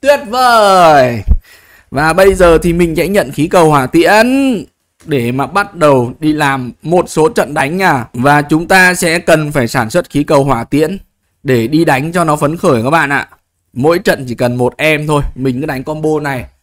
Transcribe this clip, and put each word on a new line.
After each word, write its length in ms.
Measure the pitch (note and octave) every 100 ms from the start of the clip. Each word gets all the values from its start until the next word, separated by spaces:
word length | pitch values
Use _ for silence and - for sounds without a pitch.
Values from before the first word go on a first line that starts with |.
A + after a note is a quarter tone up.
Tuyệt 200 | C4+ C#4+ G3+
vời. 920 | B3 B3 A#3 G#3 F#3+ E3+ D3+ B2+ A#2+ G2+ - _ - _ _ _
Và 220 | C3 D#3
bây 220 | E3 G3
giờ 240 | F#3+ F3 D#3+
thì 140 | F3
mình 240 | E3+ F3 D#3+
sẽ 120 | D#3+
nhận 240 | G3+ C#3
khí 140 | C#3+ D#3+
cầu 240 | F#3 D#3+
hỏa 160 | D3 B2+
tiễn 400 | E3 E3 G#3 A#3 C4+ C4+ A3+ - _ _ _
để 280 | - C#3+ A#2
mà 140 | C3 C#3
bắt 280 | F3+ G3+
đầu 380 | E3+ D3+ C3+ A#2+ -
đi 120 | D3+
làm 400 | D3+ D3 C3+ B2 A2+
một 280 | D3+ F3+ E3
số 180 | - D#3
trận 260 | - F#3
đánh 220 | D3+ C#3 F3+
nha. 300 | F#3+ C#3+ A2+
Và 300 | B2 C3 D3
chúng 260 | D3 D#3 E3
ta 260 | F#3+ F3+
sẽ 240 | F3+ E3+ E3
cần 340 | E3+ D#3+ D3+
phải 160 | D3+ A#2
sản 220 | C3+ A2+
xuất 200 | F3 -
khí 140 | C#3
cầu 200 | D3 D3+
hỏa 200 | C#3 A#2+
tiễn 340 | A#2 C#3 D#3+ F#3+ - _ _ _
để 240 | C#3 B2+ A2+
đi 180 | D#3
đánh 280 | E3 C3+ D3+
cho 120 | F3
nó 120 | E3 D3+
phấn 200 | D3 E3
khởi 260 | F#3 B2
các 80 | A#2
bạn 200 | D#3+ C#3+
ạ. 180 | C#3 - _ _ _ _
Mỗi 260 | B2+ C#3+ E3+
trận 260 | G3 D#3+ B2+
chỉ 60 |
cần 220 | A2+ B2 B2
một 180 | B2 -
em 300 | D3+ D3+ D3+
thôi. 160 | D3+ C#3
Mình 260 | - C3 B2
cứ 60 | D#3
đánh 180 | C3+
combo 360 | C3+ D#3 D#3 D#3
này 240 | D3 C3 G#2+ _